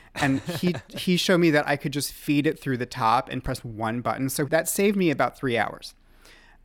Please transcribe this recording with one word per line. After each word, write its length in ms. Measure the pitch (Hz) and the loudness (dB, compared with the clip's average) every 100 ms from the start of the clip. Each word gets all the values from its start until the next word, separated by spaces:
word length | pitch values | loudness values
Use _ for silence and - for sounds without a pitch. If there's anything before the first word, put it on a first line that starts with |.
| - | -14
And 260 | - 143 135 | -2 0 0
he, 340 | - 165 180 170 | -2 -2 -2 -2
<laughs> 60 | - | -8
he 300 | 139 - 175 | -4 0 2
showed 200 | - 175 | 4 4
me 120 | 170 | 6
that 180 | 147 143 | 4 2
I 80 | 143 | -2
could 160 | 151 | -2
just 180 | 143 - | -4 -6
feed 340 | - - 147 147 | -8 -2 2 2
it 120 | - | -2
through 200 | 139 120 | -4 -4
the 80 | 123 | -4
top 420 | 123 113 123 - | 0 2 2 0
and 160 | 127 | -6
press 180 | - - | -6 -8
one 380 | 120 107 110 120 | -8 -6 -4 -2
button. 300 | 117 110 135 | -2 -2 -4
So 160 | - 135 | -2 0
that 240 | 160 165 | 0 0
saved 260 | - 202 202 | 0 2 4
me 140 | 170 | 2
about 260 | 139 123 - | 2 0 0
three 220 | 131 113 | -2 0
hours. 360 | 104 - - - _ - - - - - | 0 -4 -16 -20 _ -20 -20 -20 -20 -20